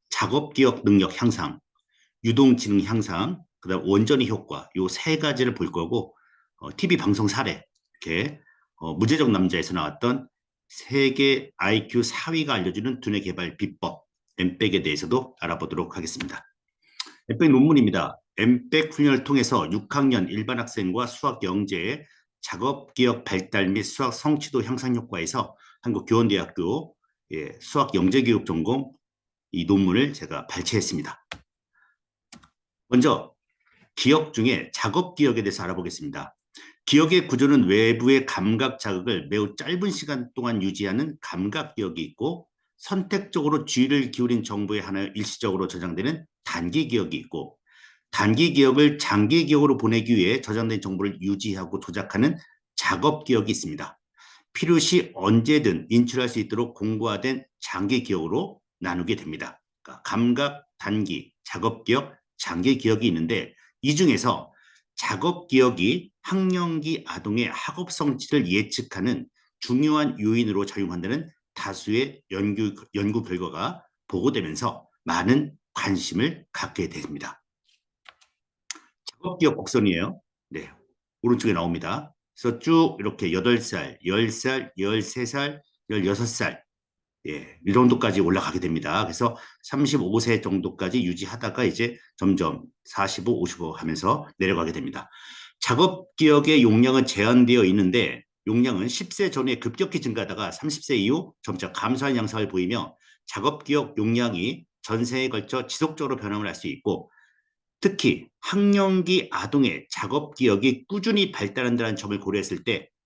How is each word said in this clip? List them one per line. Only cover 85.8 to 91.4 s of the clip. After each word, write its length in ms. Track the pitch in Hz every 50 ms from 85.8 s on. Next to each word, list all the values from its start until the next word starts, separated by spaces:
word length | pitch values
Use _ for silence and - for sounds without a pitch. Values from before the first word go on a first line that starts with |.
| _ -
열여섯 360 | 107 104 90 98 101 107 120
살, 380 | 117 - - 104 76 - - _ _ _ _ _ _ _ _ _ _ _ _ _ 76
예, 300 | 76 71 - - - _ -
이 60 | 98 98
정도까지 480 | 127 127 120 120 - 123 107 90 101
올라가게 380 | 87 85 95 95 - - - 90
됩니다. 440 | 90 82 80 78 73 76 80 104 104
그래서 320 | 85 85 - 123 117 117 - - - - _ -
삼십오 540 | - - 135 147 - 147 131 90 92 107 117
세 200 | 117 120 113 101
정도까지 640 | - 98 98 92 95 92 - - 98 90 110 127 95
유지하다가 600 | 90 87 87 98 90 113 113